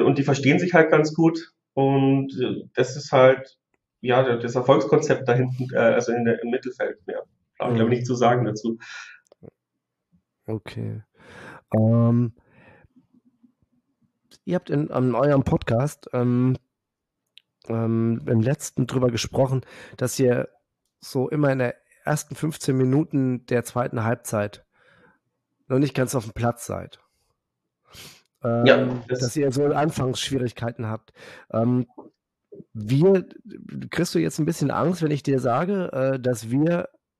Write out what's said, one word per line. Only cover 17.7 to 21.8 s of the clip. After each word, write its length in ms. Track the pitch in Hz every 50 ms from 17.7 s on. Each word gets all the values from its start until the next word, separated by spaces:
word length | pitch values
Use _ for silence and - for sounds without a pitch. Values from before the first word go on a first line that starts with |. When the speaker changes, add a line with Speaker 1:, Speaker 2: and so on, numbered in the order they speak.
| 113 113 113 113 113 113 113 117 117 - -
Speaker 2:
im 160 | - 123 113
letzten 460 | 110 127 147 - - - - - 127
drüber 240 | - 127 131 127 123
gesprochen, 500 | 117 107 - - - 123 135 131 131 127 - - - - - - -
dass 220 | - 127 120 - -
ihr 300 | 131 123 120 127 - - _ _ _ _ _ _ _ _ _ _
so 280 | - - - 131 127 -
immer 220 | - 147 147 139
in 80 | 135 131
der 160 | 123 120 - _